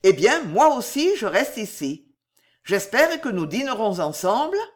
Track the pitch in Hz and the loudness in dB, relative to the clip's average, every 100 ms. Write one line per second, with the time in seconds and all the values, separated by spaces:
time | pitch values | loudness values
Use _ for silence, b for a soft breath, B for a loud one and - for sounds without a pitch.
0 | 190 165 196 320 233 165 302 262 - 277 | 4 4 4 2 0 4 4 4 -4 0
1 | 339 392 208 185 277 - 208 - 139 151 | 0 0 0 0 -2 -6 -10 -6 -6 -8
2 | _ _ _ _ _ _ - 196 - 240 | _ _ _ _ _ _ -2 -2 0 2
3 | 320 330 277 185 151 190 277 226 220 180 | 2 0 -4 -4 -4 -4 -4 -2 -2 -2
4 | 151 147 185 220 311 403 453 | -4 -2 -2 0 0 -4 -6